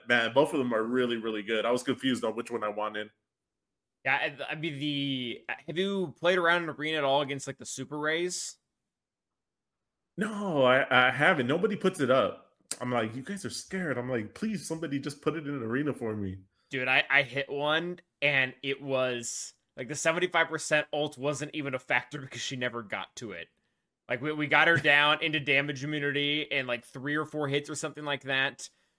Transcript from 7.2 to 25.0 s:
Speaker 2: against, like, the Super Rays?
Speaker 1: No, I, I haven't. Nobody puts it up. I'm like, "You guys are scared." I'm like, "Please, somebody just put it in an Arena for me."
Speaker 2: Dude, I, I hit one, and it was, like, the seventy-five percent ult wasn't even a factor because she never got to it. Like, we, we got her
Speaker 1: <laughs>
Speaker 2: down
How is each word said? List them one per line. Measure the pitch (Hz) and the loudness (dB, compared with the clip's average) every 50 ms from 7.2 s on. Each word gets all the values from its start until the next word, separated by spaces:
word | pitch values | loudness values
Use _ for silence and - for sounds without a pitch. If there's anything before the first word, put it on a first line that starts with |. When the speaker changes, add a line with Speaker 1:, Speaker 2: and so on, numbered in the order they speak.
Speaker 2:
against, | 147 135 143 139 - | 2 0 -4 -6 -8
like, | - 135 - | -10 -10 -10
the | 123 | -10
Super | - - - 135 127 147 147 | -12 -10 -10 -10 -8 -6 -4
Rays? | 151 151 156 165 175 180 180 - - - - _ _ _ _ _ _ _ _ _ _ _ _ _ _ _ _ _ _ _ _ _ _ _ _ _ _ _ _ _ _ _ _ | -2 0 0 0 0 -2 -4 -6 -8 -10 -12 _ _ _ _ _ _ _ _ _ _ _ _ _ _ _ _ _ _ _ _ _ _ _ _ _ _ _ _ _ _ _ _
Speaker 1:
No, | - 202 208 220 202 208 196 160 143 131 | -4 -4 -4 -4 -4 -4 0 2 4 6
I, | 123 127 131 139 - 127 123 127 127 | 6 6 6 4 6 6 6 6 6
I | |
haven't. | 127 131 147 170 190 147 120 | 4 4 4 4 4 4 2
Nobody | 120 143 170 180 214 208 | 0 0 2 0 0 0
puts | - - 185 180 - | 0 0 0 0 2
it | 143 120 | 2 4
up. | 127 135 107 92 - - - _ _ _ _ - - - | 4 4 4 2 0 -6 -14 _ _ _ _ -10 -10 -8
I'm | - 123 123 | -6 -2 -2
like, | 120 113 110 110 | 0 -2 -2 -4
"You | 131 139 | -8 -10
guys | - 202 190 - | -8 -8 -8 -8
are | 120 | -8
scared." | - - - - - 190 180 156 135 120 | -8 -10 -10 -8 -6 -4 -4 -2 -2 -4
I'm | 123 127 | -4 -2
like, | 127 117 107 107 - | -2 -4 -4 -6 -8
"Please, | - - 220 214 170 - | -6 -6 -4 -4 -4 -6
somebody | - 160 160 165 151 139 139 | -6 -6 -6 -4 -4 -4 -4
just | 143 151 139 - - | -4 -6 -8 -6 -4
put | 156 143 | -4 -4
it | 165 151 | -4 -4
in | 143 147 | -6 -6
an | 135 113 | -6 -4
Arena | 110 117 135 151 147 123 | -2 -2 -2 0 -2 -4
for | - 123 113 110 | -4 -4 -6 -4
me." | 107 101 95 95 95 95 _ _ _ _ - | -4 -4 -6 -6 -8 -12 _ _ _ _ -8
Speaker 2:
Dude, | - 131 127 127 | -6 -4 0 2
I, | 131 143 151 - | 2 2 4 4
I | 135 143 143 | 4 4 4
hit | 120 120 143 135 - | 2 -2 -6 -4 -4
one, | 143 143 143 151 151 160 170 175 175 170 - _ _ - - | -4 -2 0 2 2 0 0 -2 -6 -10 -14 _ _ -2 0
and | 147 143 135 131 127 131 - - | 2 2 2 2 0 -2 -6 -6
it | 135 139 - | -6 -6 -4
was, | 143 139 135 131 127 127 123 120 117 - - - - - - _ _ _ _ | -4 -2 0 2 2 0 0 -4 -6 -8 -8 -10 -10 -12 -14 _ _ _ _
like, | - 131 120 | -12 -10 -8
the | 147 | -6
seventy-five | 139 - 165 165 175 175 180 180 170 165 - | -2 0 0 2 2 0 0 2 2 2 2
percent | 156 156 - - 156 151 147 - - | 0 -6 -2 0 2 0 0 0 -2
ult | 151 151 147 147 127 | -2 -2 -2 -4 -4
wasn't | 127 147 147 135 151 147 - | -4 -2 -2 -2 -4 -6 -6
even | 151 143 139 131 | -6 -6 -4 -4
a | 127 | -6
factor | - - 135 123 - - - 147 | -2 0 0 0 0 -2 -10 -12
because | 135 127 - 120 | -12 -12 -12 -10
she | - - 139 | -8 -8 -6
never | 127 123 123 113 120 113 | -4 -4 -4 -4 -6 -8
got | 98 107 101 92 - - | -8 -8 -8 -8 -10 -12
to | - 127 110 92 | -12 -12 -10 -10
it. | 85 82 - _ _ _ _ _ _ _ _ _ _ _ - | -12 -14 -16 _ _ _ _ _ _ _ _ _ _ _ -6
Like, | 123 123 127 | -6 -4 -4
we, | 151 156 | -4 -2
we | 151 151 | -2 0
got | 143 147 147 156 165 | 4 6 6 8 8
her | 170 | 6
Speaker 1:
<laughs> | 165 | 6
Speaker 2:
down | - 151 143 143 | 6 6 8 8